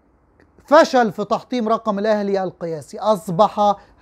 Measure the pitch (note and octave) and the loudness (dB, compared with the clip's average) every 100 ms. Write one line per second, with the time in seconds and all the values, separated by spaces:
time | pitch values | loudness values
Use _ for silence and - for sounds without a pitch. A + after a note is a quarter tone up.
0 | _ _ _ _ _ _ - D4+ D#4+ B3+ | _ _ _ _ _ _ 2 4 6 2
1 | A#3 G3 G3+ G#3+ - B3 G#3+ A3 A3+ G3 | 0 -2 -4 -6 -4 -4 -2 -2 -2 -4
2 | G#3+ G#3+ G3+ G3 F#3 - E3+ D#3+ C3+ G#3 | -2 -2 -2 -4 -4 -8 -10 -10 -12 -6
3 | G3+ G#3 - E3+ G#3 - G#3 G3+ - _ | -2 -2 -2 2 2 2 0 0 -6 _